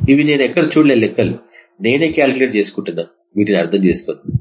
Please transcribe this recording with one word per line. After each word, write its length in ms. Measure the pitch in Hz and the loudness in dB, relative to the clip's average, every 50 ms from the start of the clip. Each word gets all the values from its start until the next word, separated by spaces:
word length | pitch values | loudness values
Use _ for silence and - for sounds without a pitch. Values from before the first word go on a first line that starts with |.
| - 131 139 | 2 2 2
ఇవి 120 | 147 147 | 4 4
నేను 180 | 151 147 139 131 | 2 0 0 0
ఎక్కడ 220 | 120 - 175 - - - 156 | 0 0 0 -2 0 2 2
చూడలే 160 | 151 143 131 | 4 4 4
లెక్కలు, 440 | 117 107 98 - - 113 - - - - _ _ - - _ _ - | 2 2 0 0 0 -2 -2 -2 -6 -12 _ _ -20 -20 _ _ -6
నేనే 280 | 95 113 131 143 165 156 - | -2 0 0 0 0 0 0
క్యాలిక్యులేట్ 440 | 156 143 135 131 131 131 117 104 | 0 0 0 2 0 -2 -2 0
చేసుకుంటున్నా 480 | 104 98 - - - 95 - 85 87 85 - _ _ _ _ - | -2 -2 -2 -4 -8 -10 -8 -8 -8 -10 -10 _ _ _ _ -2
వీటిని 220 | 101 104 104 98 87 | -2 0 0 0 0
అర్థం 260 | 85 85 95 98 95 | 0 0 0 2 2
చేసుకొని. 360 | 90 82 - - - 78 - - - - - | 2 0 0 -4 -8 -10 -10 -10 -12 -12 -12